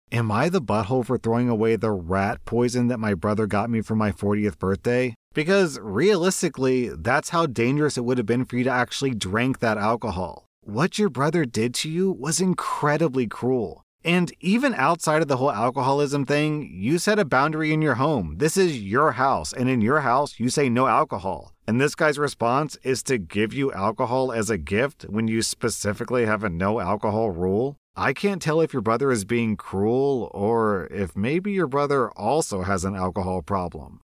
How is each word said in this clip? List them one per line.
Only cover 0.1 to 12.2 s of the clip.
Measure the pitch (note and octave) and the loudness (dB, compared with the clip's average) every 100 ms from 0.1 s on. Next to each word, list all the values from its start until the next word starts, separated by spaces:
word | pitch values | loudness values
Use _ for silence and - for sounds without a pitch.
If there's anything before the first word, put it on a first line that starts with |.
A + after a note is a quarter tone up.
"Am | A2+ A2+ | -2 0
I | G#2 D#3 | 0 0
the | F#3 | 0
butthole | A2+ G#2+ G#2 C3 A#2+ | 0 -2 0 0 0
for | A#2+ | -2
throwing | A2+ A#2 B2 | 0 0 2
away | A2+ A2+ A2+ | 2 2 2
the | A2 | 0
rat | G2+ E2+ F#2+ G2 B2 | -2 -2 0 0 -2
poison | - A2+ B2 B2 A#2+ | -4 0 2 2 0
that | A#2+ | 0
my | A2 | 0
brother | F#2+ G#2 G#2 G#2+ | 0 0 0 0
got | G2+ A2+ | 0 0
me | A2+ | -2
for | G#2 A2 | 0 0
my | G#2+ | 0
fortieth | - G2+ G#2 G#2 - | 0 0 0 0 -2
birthday?" | F#2+ G2 A#2+ B2 B2+ A2+ _ | -2 0 0 0 0 -4 _
Because | - D#3 G3 F3+ C3 | -4 2 4 2 -2
realistically, | G#2 G2 F#3 G3+ F3+ F#3 F3 C3+ C3 C3 A#2 | -4 2 4 4 2 0 -2 0 2 2 0
that's | C#2+ F2 C#3+ - | -4 0 0 0
how | E3+ E3 | 0 0
dangerous | A2+ A#2 C#3+ D3 B2+ | 2 2 2 0 0
it | |
would | A#2+ B2+ | 0 0
have | G#2+ | 2
been | A#2+ | 0
for | B2+ A#2+ | 0 -2
you | B2 | 0
to | |
actually | B2 A#2+ - C#3 | 0 -2 -2 -2
drink | A#2 F#2+ G#2+ B2+ - | -2 -2 0 0 0
that | A#2 G#2+ | 0 0
alcohol. | G#2 A#2 A2+ F2+ F2 - - _ - | 0 -2 -2 -4 -6 -10 -20 _ -8
What | G#2 F3+ - | -2 0 0
your | G#3 | 0
brother | B2 C#3+ E3+ C3+ | 0 0 2 0
did | A2 A#2 B2 | 0 -2 -2
to | D#3 | -4
you | D#3+ F#3+ | 0 0
was | E3 | -2